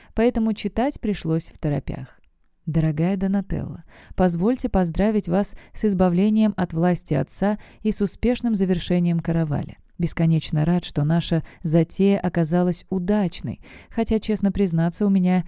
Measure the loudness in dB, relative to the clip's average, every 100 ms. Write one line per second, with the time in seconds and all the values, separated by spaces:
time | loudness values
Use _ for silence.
0 | -8 0 2 2 -2 -2 -4 -2 -2 -2
1 | -4 -4 -2 -2 -4 -6 -4 -2 -4 -10
2 | -12 -20 _ _ _ _ -4 0 0 0
3 | -2 0 -2 -2 -2 -6 -6 -12 -18 -20
4 | -10 2 2 2 0 0 0 0 0 0
5 | 0 0 0 0 -2 -6 -16 -4 -2 2
6 | 2 4 2 4 2 0 -4 0 0 0
7 | 0 -2 -2 -2 -2 -2 -8 -6 -4 -2
8 | -4 0 -2 0 0 0 0 0 0 0
9 | 2 0 0 0 0 -2 -6 -12 -18 -4
10 | -4 0 2 2 0 0 2 0 -2 -2
11 | 0 0 0 -2 -2 -8 0 2 2 2
12 | 2 2 0 -2 0 2 0 -2 -4 -4
13 | 0 0 0 -4 -8 -10 -14 -20 -8 -4
14 | 0 0 0 0 0 2 2 2 0 0
15 | 2 2 4 2